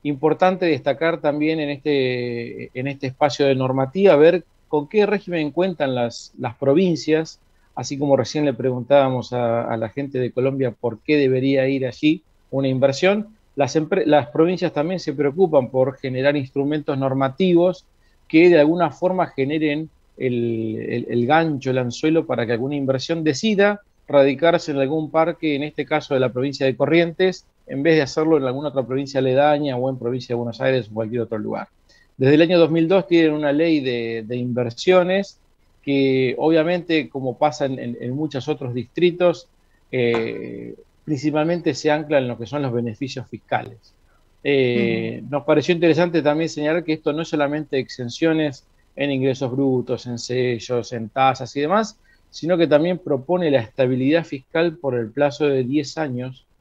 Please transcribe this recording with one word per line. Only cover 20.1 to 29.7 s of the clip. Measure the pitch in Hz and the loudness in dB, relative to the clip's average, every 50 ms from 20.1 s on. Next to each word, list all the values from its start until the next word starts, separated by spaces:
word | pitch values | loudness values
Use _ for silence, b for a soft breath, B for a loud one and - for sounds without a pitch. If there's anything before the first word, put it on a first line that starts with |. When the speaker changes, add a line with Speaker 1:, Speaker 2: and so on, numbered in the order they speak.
| _ | _
Speaker 1:
el, | - 131 127 123 120 117 117 113 113 113 110 110 113 117 113 | -6 -4 -2 -2 -2 -2 -2 -2 -4 -4 -6 -6 -6 -6 -6
el, | 117 120 - - | -6 -6 -4 -2
el | 117 120 120 | -2 0 2
gancho, | 123 151 165 165 160 143 131 127 131 | 2 2 2 2 0 -2 -4 -4 -2
el | 127 131 | -2 -2
anzuelo | 127 120 117 - 156 156 165 165 156 | -2 -4 -4 -2 0 0 2 2 0
para | - 127 117 117 | -2 -2 -2 -2
que | 110 | -2
alguna | 120 110 127 139 147 | -2 -2 -4 -4 -4
inversión | 143 135 131 131 127 - - 170 165 156 | -4 -2 -2 -2 -2 -2 -4 -4 -2 -2
decida | 156 135 - 220 220 208 185 202 208 208 202 _ _ _ _ _ | -2 -2 0 0 0 2 2 2 2 0 -2 _ _ _ _ _
radicarse | - 139 139 135 139 131 135 170 170 165 160 - 160 | 2 4 6 6 6 4 2 2 2 2 2 0 -2
en | 143 139 | -2 0
algún | 135 135 156 160 156 135 | 0 0 -2 -4 -4 -2
parque, | - 160 160 175 165 - 160 156 143 | 0 0 0 0 -2 -4 -4 -4 -2
en | 135 147 | -2 -4
este | 151 - - 139 | -6 -6 -8 -4
caso | - 156 151 - - 143 | -2 -2 -4 -2 0 0
de | 127 | 0
la | 127 120 | 0 0
provincia | 104 123 131 143 131 - 139 | -2 -2 -4 -4 -2 -2 -2
de | 135 - | 0 0
Corrientes, | - 143 135 160 170 170 170 160 - 185 185 180 - - _ _ _ _ | 0 0 2 4 4 2 2 0 0 0 0 0 -2 -10 _ _ _ _
en | - 131 135 | -10 -6 0
vez | 143 165 160 | 2 4 4
de | 156 | 4
hacerlo | 139 127 - 160 156 160 160 143 | 2 0 -2 0 2 2 2 2
en | 135 | 2
alguna | 127 127 139 151 143 | 0 -2 -4 -6 -4
otra | 135 139 | -4 -4
provincia | 123 117 131 139 143 131 139 135 | -4 -2 -4 -4 -4 -4 -2 0
aledaña | 131 131 127 135 143 151 151 143 151 143 | 0 2 4 4 4 4 4 2 0 -2